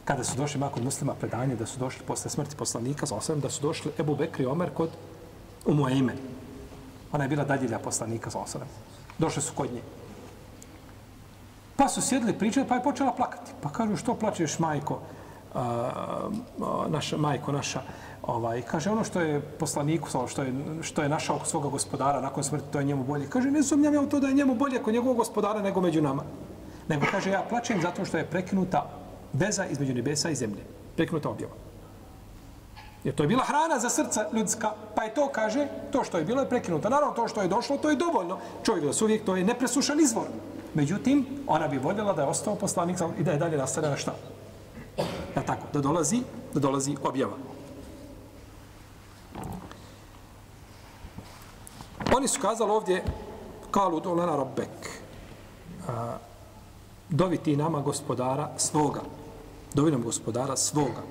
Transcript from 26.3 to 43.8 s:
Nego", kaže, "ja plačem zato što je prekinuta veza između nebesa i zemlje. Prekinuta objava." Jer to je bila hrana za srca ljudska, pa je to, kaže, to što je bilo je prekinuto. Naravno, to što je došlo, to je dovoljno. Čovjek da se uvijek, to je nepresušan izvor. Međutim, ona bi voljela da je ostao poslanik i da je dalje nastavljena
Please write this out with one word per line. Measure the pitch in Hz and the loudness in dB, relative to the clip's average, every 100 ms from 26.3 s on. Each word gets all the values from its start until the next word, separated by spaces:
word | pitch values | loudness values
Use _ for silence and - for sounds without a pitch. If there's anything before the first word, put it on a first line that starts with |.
| - - - - - - | -10 -12 -14 -14 -12 -2
Nego", | 147 - | 2 2
kaže, | 196 185 | 2 2
"ja | 190 175 | 0 2
plačem | 233 - 208 | -2 0 0
zato | 170 175 | 0 0
što | 180 165 | 0 0
je | 147 | 0
prekinuta | 165 185 190 185 147 - - - - - | -2 0 0 2 2 0 -10 -14 -14 -4
veza | 131 196 202 | 0 2 2
između | 180 143 139 | -2 0 0
nebesa | 123 123 151 170 | 0 0 0 0
i | |
zemlje. | 139 113 101 - - - - | 0 -2 -4 -10 -16 -8 0
Prekinuta | 156 160 139 | 0 0 -2
objava." | 104 - - - - - - - - - - - - - - - - | -4 -8 -10 -16 -16 -18 -18 -18 -18 -18 -16 -18 -18 -18 -18 -18 -6
Jer | 147 | -2
to | 139 | 2
je | 147 | 4
bila | 247 | 4
hrana | - 277 330 277 | 4 4 4 4
za | 233 | 2
srca | - 294 226 214 | 2 2 0 2
ljudska, | 220 202 - 214 - - | 2 0 0 -2 -2 -4
pa | - | -2
je | 220 | 0
to, | 285 277 | 2 2
kaže, | 226 214 233 285 - - | 2 2 2 0 -2 0
to | 269 | 0
što | - 175 | 2 0
je | |
bilo | 156 262 | 2 2
je | 262 | 2
prekinuto. | 247 - 156 170 | 2 2 0 4
Naravno, | 277 277 | 4 4
to | 233 233 | 2 0
što | 226 | 2
je | 185 | 2
došlo, | 202 - 277 | 2 2 2
to | 302 | 4
je | 277 | 4
dovoljno. | 339 262 175 185 - - | 4 2 0 -4 -8 -2
Čovjek | - 190 | 2 4
da | 143 | 2
se | - | 4
uvijek, | 220 214 | 4 4
to | 214 185 | 4 4
je | |
nepresušan | 185 240 262 285 - 294 | 4 4 2 2 4 6
izvor. | 294 185 - - - - - | 6 4 -2 -6 -10 -12 -2
Međutim, | 156 143 202 247 285 247 - - | 2 2 2 4 4 4 -4 2
ona | 156 151 | 2 4
bi | 139 | 0
voljela | 143 202 208 | 0 2 2
da | 160 | 2
je | 139 | 2
ostao | - - | 2 0
poslanik | 202 196 - 170 180 165 - | 0 0 2 0 0 -2 2
i | |
da | 175 | 2
je | 147 | 2
dalje | 170 151 | 2 2
nastavljena | 131 - | 0 0